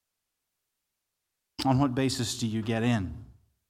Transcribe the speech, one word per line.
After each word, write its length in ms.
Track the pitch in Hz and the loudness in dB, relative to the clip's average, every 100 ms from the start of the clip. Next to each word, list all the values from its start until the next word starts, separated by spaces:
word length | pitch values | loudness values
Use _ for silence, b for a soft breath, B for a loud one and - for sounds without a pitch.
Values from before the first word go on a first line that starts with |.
| _ _ _ _ _ _ _ _ _ _ _ _ _ _ _ - 135 | _ _ _ _ _ _ _ _ _ _ _ _ _ _ _ -4 2
On 120 | 131 | 4
what 160 | 139 | 2
basis 440 | 123 131 - 117 - | 2 0 0 -4 -2
do 80 | 117 | -2
you 160 | 110 | -2
get 200 | 110 113 | -2 0
in? 300 | 120 113 87 76 - - _ _ _ | 2 0 -2 -8 -16 -20 _ _ _